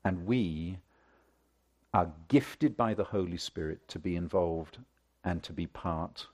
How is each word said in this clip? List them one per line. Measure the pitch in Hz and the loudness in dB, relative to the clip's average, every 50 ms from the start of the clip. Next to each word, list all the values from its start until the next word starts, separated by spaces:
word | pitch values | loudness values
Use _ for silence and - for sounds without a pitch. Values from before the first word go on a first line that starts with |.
and | - 101 92 87 87 | 0 0 -2 0 0
we | 101 123 127 107 87 80 78 82 85 92 92 _ _ _ _ _ _ _ _ _ _ _ _ _ _ _ _ _ _ _ _ _ _ | 0 2 2 2 0 -2 -4 -4 -6 -8 -10 _ _ _ _ _ _ _ _ _ _ _ _ _ _ _ _ _ _ _ _ _ _
are | - 101 87 85 78 80 82 - | 2 2 2 2 -4 -14 -2 6
gifted | 139 143 131 - - - 156 143 113 | 6 6 6 4 -2 2 2 2 4
by | - 120 110 107 | 2 2 2 2
the | 98 98 | 0 0
Holy | - - 101 92 87 87 | 0 0 0 0 0 -2
Spirit | 85 - - _ - 80 78 - - _ - | -6 -6 -8 _ -6 -4 -4 -6 -8 _ -12
to | - 82 | -12 -6
be | 78 92 87 | -2 -2 -2
involved | 85 87 80 - 95 87 85 82 82 80 - - - 123 _ _ _ _ _ _ _ | -2 -2 0 2 2 2 2 0 -2 -6 -8 -14 -20 -20 _ _ _ _ _ _ _
and | - 90 90 85 | -4 -2 -2 -2
to | - - | -6 -8
be | 82 90 87 | -6 -6 -6
part | 80 _ - - 92 82 80 85 - - - - - | -6 _ -6 -4 -4 -2 -2 -4 -6 -8 -14 -18 -18